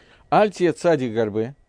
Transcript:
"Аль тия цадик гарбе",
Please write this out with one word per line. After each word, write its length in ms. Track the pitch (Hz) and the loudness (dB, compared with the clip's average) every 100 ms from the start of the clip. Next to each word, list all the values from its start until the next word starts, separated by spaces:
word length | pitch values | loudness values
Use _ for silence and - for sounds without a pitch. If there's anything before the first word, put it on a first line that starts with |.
| - _ _ | -20 _ _
"Аль 220 | 165 214 | 0 2
тия 200 | - 180 | 2 -2
цадик 400 | 147 175 160 127 | 0 0 0 0
гарбе", 440 | 110 110 101 110 143 | -2 -2 -2 -6 -8